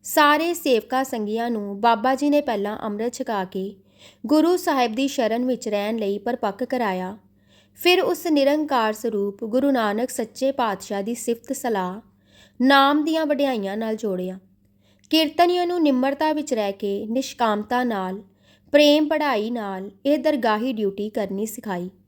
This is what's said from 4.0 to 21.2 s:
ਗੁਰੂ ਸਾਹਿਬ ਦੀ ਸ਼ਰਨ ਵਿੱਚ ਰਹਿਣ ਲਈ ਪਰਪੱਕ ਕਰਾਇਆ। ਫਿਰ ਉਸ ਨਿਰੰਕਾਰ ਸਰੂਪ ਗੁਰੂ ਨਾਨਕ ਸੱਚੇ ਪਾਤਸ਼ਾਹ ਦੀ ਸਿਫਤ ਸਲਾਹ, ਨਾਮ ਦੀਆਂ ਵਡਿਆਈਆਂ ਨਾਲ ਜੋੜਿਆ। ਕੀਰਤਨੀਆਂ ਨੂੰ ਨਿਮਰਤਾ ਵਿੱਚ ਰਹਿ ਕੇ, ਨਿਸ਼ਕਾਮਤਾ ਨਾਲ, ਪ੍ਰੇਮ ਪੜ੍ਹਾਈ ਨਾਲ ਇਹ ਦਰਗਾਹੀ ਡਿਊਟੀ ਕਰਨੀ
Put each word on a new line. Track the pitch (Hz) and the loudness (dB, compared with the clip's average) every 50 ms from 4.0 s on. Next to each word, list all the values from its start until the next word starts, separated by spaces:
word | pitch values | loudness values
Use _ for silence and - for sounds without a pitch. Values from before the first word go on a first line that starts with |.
| - - _ _ - | -20 -20 _ _ -2
ਗੁਰੂ | 220 294 311 311 330 359 359 | 2 4 4 4 4 2 2
ਸਾਹਿਬ | 359 349 294 269 247 226 214 | 0 0 0 2 2 0 0
ਦੀ | 233 277 269 | 0 -2 -2
ਸ਼ਰਨ | - - 233 214 220 233 247 | 0 0 0 0 0 0 0
ਵਿੱਚ | 254 247 226 - 226 | -2 -2 -2 -4 -4
ਰਹਿਣ | 208 202 202 214 226 226 | -2 -2 -2 -2 -4 -2
ਲਈ | 208 196 202 202 | -2 -2 -4 -4
ਪਰਪੱਕ | - - 240 240 - 208 190 - 254 | -4 -4 -4 -2 -2 -4 -4 -4 -6
ਕਰਾਇਆ। | - 269 247 240 202 185 185 185 185 208 - _ _ _ _ _ _ _ _ _ _ _ | -4 -2 -2 0 0 -2 -2 -4 -6 -10 -12 _ _ _ _ _ _ _ _ _ _ _
ਫਿਰ | - - 349 359 370 | -2 2 4 4 4
ਉਸ | - 359 359 - - 349 | 4 0 0 -2 -2 0
ਨਿਰੰਕਾਰ | 311 285 269 269 294 302 311 302 285 247 220 214 214 | 2 4 4 4 2 2 0 0 0 0 0 0 -2
ਸਰੂਪ | 214 - 226 214 202 202 202 196 202 233 | -4 -4 -4 -2 -2 -2 -4 -6 -6 -6
ਗੁਰੂ | 214 214 262 269 285 | -2 0 0 2 2
ਨਾਨਕ | 269 247 220 208 202 220 247 254 | 2 2 0 0 0 -2 -2 -4
ਸੱਚੇ | - - 226 220 - - 262 269 | -4 -6 -6 -6 -6 -2 -2 -2
ਪਾਤਸ਼ਾਹ | 269 262 240 220 196 185 - - 208 196 196 | 0 0 0 -2 -2 -4 -6 -6 -6 -4 -4
ਦੀ | 220 240 | -4 -6
ਸਿਫਤ | 233 - - 233 233 - - 262 | -6 -4 -4 -4 -4 -4 -10 -8
ਸਲਾਹ, | - - 247 220 196 185 180 185 220 - _ _ _ _ _ _ - - _ _ - | -6 -4 -4 -2 -2 -4 -4 -6 -10 -14 _ _ _ _ _ _ -20 -20 _ _ 0
ਨਾਮ | 247 269 277 269 269 277 294 302 294 | 4 6 6 8 6 6 4 2 0
ਦੀਆਂ | 320 320 320 320 | 0 0 0 0
ਵਡਿਆਈਆਂ | 285 294 254 285 269 254 220 196 190 196 220 | 0 0 0 0 0 0 -2 -4 -4 -4 -6
ਨਾਲ | 226 220 220 | -4 -4 -4
ਜੋੜਿਆ। | 214 - 208 185 180 180 185 185 190 - _ _ _ _ _ _ _ _ _ _ _ _ - | -4 -4 -4 -4 -4 -4 -6 -8 -12 -16 _ _ _ _ _ _ _ _ _ _ _ _ 0
ਕੀਰਤਨੀਆਂ | - 320 320 302 311 330 349 349 359 359 349 349 | 2 2 2 2 2 2 2 4 4 2 0 0
ਨੂੰ | 349 359 | 0 2
ਨਿਮਰਤਾ | 320 294 262 247 254 277 277 277 311 311 311 | 2 2 4 2 2 0 0 0 0 0 0
ਵਿੱਚ | 302 302 - 254 | -2 -2 -4 -2
ਰਹਿ | 220 208 196 | -2 -2 -2
ਕੇ, | 196 196 - 202 196 202 214 | -4 -4 -4 -6 -4 -4 -6
ਨਿਸ਼ਕਾਮਤਾ | 214 226 262 269 - - - 240 220 208 208 214 - 247 247 254 | -4 -4 -4 -4 -4 -4 -2 0 0 0 0 -2 -2 -2 -2 -2
ਨਾਲ, | 240 220 196 185 185 190 202 - _ _ _ _ _ _ _ _ _ | -2 -2 -4 -4 -6 -8 -10 -12 _ _ _ _ _ _ _ _ _
ਪ੍ਰੇਮ | - 294 302 294 294 302 311 294 | 6 6 8 8 6 4 4 2
ਪੜ੍ਹਾਈ | 320 302 302 285 254 214 214 226 | 0 0 0 0 0 0 -2 -4
ਨਾਲ | 247 233 208 196 190 185 190 208 - _ - | -6 -6 -6 -6 -8 -8 -10 -12 -12 _ 0
ਇਹ | 277 294 311 | 0 0 2
ਦਰਗਾਹੀ | 247 311 302 254 220 226 214 214 233 262 247 | 2 0 0 0 0 0 0 0 -2 -2 -2
ਡਿਊਟੀ | 214 208 196 196 208 202 214 | -2 -2 -2 -2 -4 -6 -6
ਕਰਨੀ | - 233 | -4 -4